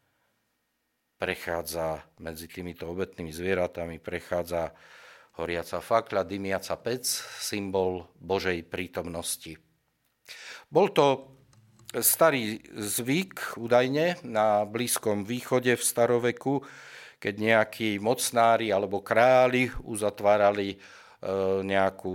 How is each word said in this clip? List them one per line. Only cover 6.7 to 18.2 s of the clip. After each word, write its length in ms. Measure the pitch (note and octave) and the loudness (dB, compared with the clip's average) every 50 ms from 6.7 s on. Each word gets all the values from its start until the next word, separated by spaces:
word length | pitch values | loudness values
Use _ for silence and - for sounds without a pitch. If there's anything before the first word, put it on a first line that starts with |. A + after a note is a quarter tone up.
| - - - | -8 -6 -6
pec, 240 | A#2 B2 C3 - - - - - - - - | -6 -6 -4 -4 -4 -6 -6 -8 -12 -12 -10
symbol 720 | - - G#2+ G#2 G2 F#2+ F#2+ F#2+ F#2 F#2 F#2 F2+ E2+ - _ _ | -8 -6 -6 -6 -6 -2 0 0 0 0 -2 -4 -8 -14 _ _
Božej 400 | D#2 E2+ F#2+ G2 F2 F#2 F2+ E2 E2 | -4 -2 -2 0 0 -2 -2 -4 -6
prítomnosti. 880 | - - F2+ F#2 F2 - F#2 - F2+ E2 E2+ E2 - - - - E2 D#2 - _ _ _ _ _ _ _ _ _ _ _ _ _ - - - - - - - - | -8 -8 -8 -8 -6 -8 -8 -8 -6 -8 -8 -6 -8 -8 -8 -10 -16 -18 -18 _ _ _ _ _ _ _ _ _ _ _ _ _ -20 -20 -18 -18 -18 -18 -18 -18
Bol 240 | _ C#3+ E3 G3+ F#3+ | _ 4 4 4 4
to 400 | F#3+ D#3+ C#3+ C#3 C3 - - - - _ _ _ _ _ _ _ _ _ _ | 4 4 6 6 4 2 -4 -12 -20 _ _ _ _ _ _ _ _ _ _
starý 720 | - - A#2+ A2+ - - - E3 D#3+ C#3+ B2+ A2 G#2+ A2 - - - - | -10 -6 0 0 0 4 6 4 4 4 2 0 -2 -4 -6 -10 -14 -10
zvyk 800 | A2+ G#2 G2+ - - A#2 B2+ C#3+ F3+ F#3+ F#3+ - - - - - | -8 -6 -4 -4 -4 -2 0 0 -2 -2 -4 -8 -10 -10 -10 -8
údajne 640 | A2 A#2 A2+ A#2+ B2 C3 C3 C#3 D3+ E3 F3+ F3 E3+ - | -8 -2 2 4 4 4 4 2 0 0 0 -2 -4 -8
na 400 | B2 A2+ G#2+ G#2+ G#2+ G#2 G#2 G#2 | -4 0 2 4 4 4 4 2
Blízkom 560 | G#2 G#2+ A#2 B2 A2+ - - - A2 G#2 G#2 F#2+ | 0 -2 -4 -2 -2 -2 0 0 0 0 0 -2
východe 480 | G#2 B2 B2 - - B2+ B2 A#2+ B2+ | -4 -6 -8 -2 0 0 2 4 2
v 160 | A#2+ A#2 - | 2 2 0
staroveku, 720 | - - A#2+ A#2 A#2 A#2+ A#2+ A#2+ A#2+ A#2+ - - C3+ C#3+ C3+ - - - - - - - - - - - | -2 2 4 4 4 4 2 2 0 -2 -2 -2 -2 -2 -2 -4 -8 -16 -20 -20 -20 -20 -20 -20 -20 -16
keď 180 | _ - G#2+ G2+ G#2+ | _ -6 -6 -4 0
nejakí 500 | G#2+ A2+ A2+ A2 G#2+ A2 - - A2+ G#2+ G2+ G2+ G#2 | 2 4 6 6 4 2 -2 -4 -2 -2 -2 0 0
mocnári 720 | A2+ B2+ - | 0 0 0